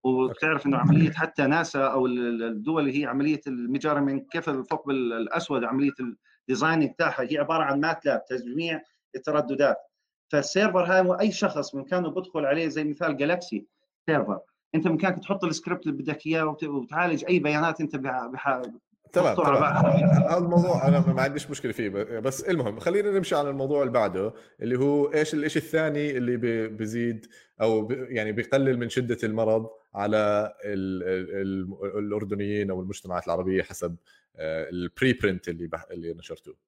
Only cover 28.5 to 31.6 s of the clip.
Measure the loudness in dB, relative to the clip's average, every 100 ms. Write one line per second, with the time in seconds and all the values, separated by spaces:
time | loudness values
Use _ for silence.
28.5 | 2 2 0 0 -2 -2 -2 -2 0 2
29.5 | 2 0 -14 _ -4 0 2 4 2 0
30.5 | -6 -6 -4 -2 -2 -2 -2 -4 -4 -2
31.5 | -4